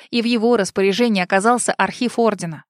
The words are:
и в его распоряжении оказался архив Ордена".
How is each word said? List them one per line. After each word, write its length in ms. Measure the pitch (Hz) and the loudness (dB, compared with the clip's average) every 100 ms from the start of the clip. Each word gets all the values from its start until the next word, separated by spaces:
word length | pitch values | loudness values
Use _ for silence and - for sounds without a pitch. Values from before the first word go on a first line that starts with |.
| - | -6
и 120 | 233 | -2
в 20 | |
его 320 | 226 240 226 233 | 0 0 2 2
распоряжении 640 | 190 - 196 190 240 202 | 0 0 0 2 0 0
оказался 500 | 180 196 214 247 - | 0 2 2 0 -2
архив 460 | - 190 - 240 - | -2 -4 -2 -4 0
Ордена". 460 | 226 196 170 160 | 0 0 -8 -10